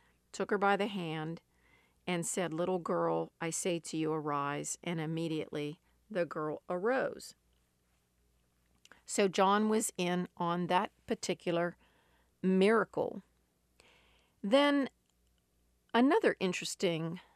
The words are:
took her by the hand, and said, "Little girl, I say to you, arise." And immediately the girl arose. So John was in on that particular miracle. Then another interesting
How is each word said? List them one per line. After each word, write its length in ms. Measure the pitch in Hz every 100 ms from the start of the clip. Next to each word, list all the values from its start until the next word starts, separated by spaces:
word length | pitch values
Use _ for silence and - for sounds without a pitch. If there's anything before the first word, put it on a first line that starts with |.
| _ _ _
took 180 | - 196
her 60 | 208
by 220 | 202 202
the 80 | 202
hand, 560 | 202 165 156 156 - _ _ _ _ _ _ -
and 200 | 175 165
said, 260 | - 165
"Little 260 | 160 175 180
girl, 540 | 165 170 165 165 160 -
I 80 | 165
say 280 | - 180 170
to 160 | - 160
you, 160 | 156
arise." 640 | 156 147 143 143 147 151 -
And 180 | 175 170
immediately 800 | 156 165 165 156 - 151 147 160 _ _ -
the 160 | 185 160
girl 360 | 165 151 - -
arose. 640 | 180 214 254 156 - - - _ _ _ _ _ _ _ _ _ _ _ _ _ _ - - -
So 220 | - 196
John 400 | 180 190 208 214
was 240 | 220 226 -
in 320 | 175 180 180 -
on 300 | 170 175 175
that 240 | 180 214 _ -
particular 720 | 233 - 170 180 170 175 - _ _ _ _ _ _
miracle. 800 | 185 190 196 226 190 - - 196 - _ _ _ _ _ _ _ _ _ _ _
Then 480 | 202 269 285 285 262 _ _ _ _ _ _ _ _ _ _
another 420 | 226 269 427 285 -
interesting 800 | 185 - - - 190 160 165 180 -